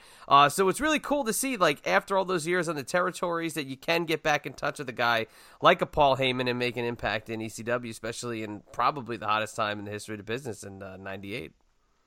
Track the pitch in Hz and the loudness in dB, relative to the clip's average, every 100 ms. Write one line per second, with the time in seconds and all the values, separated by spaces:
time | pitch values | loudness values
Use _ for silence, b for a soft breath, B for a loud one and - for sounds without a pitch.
0 | b b - 139 143 - 190 180 302 302 | b b 6 8 8 6 2 2 2 2
1 | - 294 226 - 269 240 175 143 - 185 | 2 0 0 -2 -2 2 2 2 0 0
2 | - 196 185 185 156 180 160 151 123 180 | 2 0 0 -2 0 0 0 -4 -2 0
3 | 180 170 180 165 165 160 139 131 - 170 | 0 -2 -4 -2 -4 -4 -6 -6 -2 0
4 | 165 156 156 147 147 - 147 143 131 120 | 0 0 2 0 -2 -6 -6 -6 -6 0
5 | 120 117 113 b b - 151 180 165 - | 2 2 0 b b 2 4 6 2 4
6 | 143 131 131 127 127 123 123 123 120 120 | 4 4 2 2 0 0 0 0 -2 -2
7 | 117 107 - 113 110 - 113 123 120 110 | -2 -4 -4 -8 -8 -8 -2 -2 -4 -8
8 | 113 120 123 113 107 104 - - 123 151 | -8 -6 -6 -6 -6 -10 -10 0 0 0
9 | 113 110 104 107 107 - 107 104 101 104 | -4 -4 0 0 0 -2 -2 -4 -6 -8
10 | - 107 98 120 127 101 104 98 95 92 | -8 -8 -6 -6 -6 -10 -12 -14 -14 -12
11 | 98 98 98 117 78 - _ _ _ _ | -10 -10 -8 -8 -10 -16 _ _ _ _